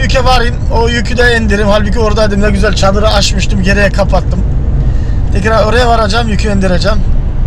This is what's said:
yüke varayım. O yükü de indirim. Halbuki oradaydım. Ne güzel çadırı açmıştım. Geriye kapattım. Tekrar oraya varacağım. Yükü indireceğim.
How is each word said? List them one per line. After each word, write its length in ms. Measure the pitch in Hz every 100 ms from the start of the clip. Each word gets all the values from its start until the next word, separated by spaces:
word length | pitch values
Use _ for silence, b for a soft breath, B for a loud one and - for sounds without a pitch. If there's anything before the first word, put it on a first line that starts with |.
yüke 220 | 254 262
varayım. 320 | 254 254 240 240 -
O 160 | 220 233
yükü 280 | 240 202 240
de 200 | 240 233
indirim. 300 | 220 202 196
Halbuki 320 | 214 208 240
oradaydım. 420 | 214 214 214 202
Ne 80 | 208
güzel 260 | 202 220 -
çadırı 320 | 196 196 214
açmıştım. 560 | 202 - 185 185 202
Geriye 260 | 185 202 196
kapattım. 500 | 202 196 190 - - - - - - B B B B B
Tekrar 320 | 196 220 220 214
oraya 220 | 233 240
varacağım. 400 | 233 208 233 220
Yükü 240 | 202 214
indireceğim. 460 | 196 185 175 185 208 - - - -